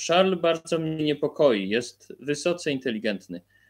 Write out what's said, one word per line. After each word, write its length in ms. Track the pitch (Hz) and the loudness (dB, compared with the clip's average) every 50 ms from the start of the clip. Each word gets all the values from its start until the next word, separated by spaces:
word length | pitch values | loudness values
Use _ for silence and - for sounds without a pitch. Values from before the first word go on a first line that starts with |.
| - | -2
„Charles 340 | - 165 180 190 190 185 170 | 2 4 4 4 4 2 2
bardzo 380 | 170 165 165 165 - - 170 165 | 2 0 0 0 -2 -2 -2 -2
mnie 260 | 160 160 156 156 156 | 0 -2 -2 -2 0
niepokoi, 640 | 151 147 147 151 143 - - 151 139 113 101 95 95 | 0 0 0 -2 -4 0 4 4 4 4 4 0 0
jest 440 | 107 120 123 - - _ - _ - - | 0 -2 -2 -4 -14 _ -20 _ -18 -12
wysoce 520 | 123 143 147 147 - 175 170 170 - 156 | -6 -6 -6 -2 0 -2 -2 -2 -2 -4
inteligentny, 680 | 139 131 - 131 110 107 110 107 101 92 - - 87 87 _ _ _ _ _ | -4 -2 -4 -4 -4 -2 -2 -4 -4 -4 -8 -12 -14 -14 _ _ _ _ _